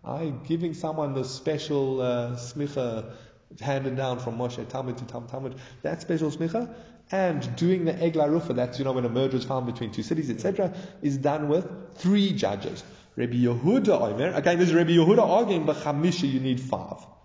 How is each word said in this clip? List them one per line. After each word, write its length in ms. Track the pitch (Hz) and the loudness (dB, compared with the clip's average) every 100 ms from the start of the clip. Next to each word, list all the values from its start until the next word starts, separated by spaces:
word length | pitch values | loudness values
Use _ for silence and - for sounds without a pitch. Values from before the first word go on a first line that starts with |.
I, 280 | 113 139 160 127 - | -8 -6 -4 -6 -4
giving 280 | 165 170 | -2 -2
someone 400 | 156 160 156 143 | -4 -6 -4 -2
the 100 | 135 | -2
special, 760 | 127 - - 147 - 143 135 131 | -6 -6 -4 -4 -2 0 0 0
uh, 360 | 127 123 120 123 | 0 0 -2 -6
smicha 760 | - 147 143 139 123 110 107 - - _ _ - | -8 -6 -4 -2 -4 -4 -8 -16 -20 _ _ -8
handed 360 | 117 139 135 127 | -4 -2 -2 -2
down 240 | 131 120 | -4 -4
from 180 | 123 113 | -6 -4
Moshe, 300 | 123 120 113 | -4 -6 -8
Talmud 300 | 131 127 117 | -6 -6 -8
to 60 | 123 | -10
Talmud, 240 | 120 117 | -12 -10
Talmud, 240 | 139 131 127 - - | -10 -10 -12 -18 -8
that 200 | 151 165 | -6 -6
special 280 | - 160 156 | -4 -2 -2
smicha, 420 | 151 165 196 240 - - - _ | -2 -4 -4 -6 -12 -20 -20 _
and 460 | 190 185 147 120 - | 0 0 0 -4 0
doing 280 | 170 185 | 2 4
the 80 | 165 | 0
egla 380 | 170 170 160 147 | 0 0 2 2
rufa, 220 | 165 165 | 2 0
that's, 260 | 120 123 131 | -2 -2 -2
you 60 | |
know, 80 | 135 | -2
when 120 | 127 | 0
a 40 | 120 | 0
murder 280 | 117 135 131 | 2 2 0
is 80 | |
found 220 | - 131 120 | -2 -4 -4
between 240 | 120 113 | -4 -6
two 140 | - | -6
cities, 260 | 110 160 143 | -2 -2 -2
et 100 | 110 | -2
cetera, 320 | 190 196 185 - - - | -2 0 -2 -4 -14 -4
is 160 | 147 139 | -2 0
done 300 | 143 151 147 | 0 0 2
with 180 | 160 185 - - - | 0 0 -12 -16 -2
three 360 | 180 202 196 | 2 4 4
judges. 520 | 165 98 101 - - - - - - | 2 0 -2 -6 -10 -14 -20 -12 -4
Rabbi 180 | 120 | -2
Yehuda 680 | 123 123 120 147 262 202 180 | 2 2 4 4 4 4 4
Omer, 320 | 113 107 160 | 2 0 0
again, 260 | - 175 175 | 2 2 4
this 80 | 180 | 6
is 60 | |
Rabbi 180 | 165 165 | 6 6
Yehuda 260 | 170 160 233 | 6 8 6
arguing, 480 | 180 190 220 175 151 | 6 4 4 2 2
but 120 | 147 | 0
chamisha, 520 | 151 147 175 175 139 | -2 2 2 2 0
you 80 | 131 | 0
need 220 | 131 123 | 0 -2
five. 440 | - 95 90 - - - | -2 -4 -4 -12 -14 -20